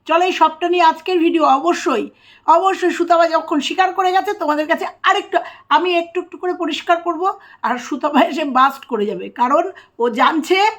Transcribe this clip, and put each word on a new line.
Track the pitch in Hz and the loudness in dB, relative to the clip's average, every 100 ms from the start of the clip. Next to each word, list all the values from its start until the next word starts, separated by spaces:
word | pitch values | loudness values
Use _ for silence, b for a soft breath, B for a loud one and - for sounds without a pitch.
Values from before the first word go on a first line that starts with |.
| - | -2
চলো, | 330 370 | 0 0
এই | - | 2
সবটা | 320 320 349 | 0 0 -2
নিয়ে | 359 330 | 2 2
আজকের | 330 - 359 | 2 -2 0
ভিডিও। | 330 330 277 269 | 2 2 2 2
অবশ্যই, | 330 285 - 233 - - b b b | 2 0 0 -2 -4 -10 b b b
অবশ্যই | 339 381 370 359 - | 2 2 0 0 0
সুতাবা | 339 339 339 320 | 2 2 4 0
যখন | 320 311 269 | -2 -2 -2
স্বীকার | 339 370 370 | 0 0 0
করে | 370 381 | 0 0
গেছে, | 381 403 | -2 -4
তোমাদের | 302 302 311 | -2 -2 0
কাছে | 320 370 - - | -2 -4 -4 0
আরেকটু, | 392 - 349 - B B 294 | 0 0 -4 -4 B B 2
আমি | 359 339 | 2 0
একটু | 339 359 | -2 -6
একটু | 349 - | -8 -6
করে | 359 359 | -6 -4
পরিষ্কার | 320 - - 339 349 | -4 -4 0 0 -2
করব, | 320 370 403 B B 226 | -4 -4 -4 B B -4
আর | 240 - | -4 -6
সুতাবা | 285 - 294 339 | -6 -2 2 2
এসে | 302 285 247 | 0 -2 2
বাস্ট | 269 262 - | 2 0 -6
করে | 220 208 | -4 -4
যাবে, | 180 196 - | -6 -8 -4
কারণ | 247 302 370 - B - | 0 0 -2 -8 B -4
ও | 240 226 | -2 0
জানছে | 262 320 - 381 427 | 0 0 0 2 0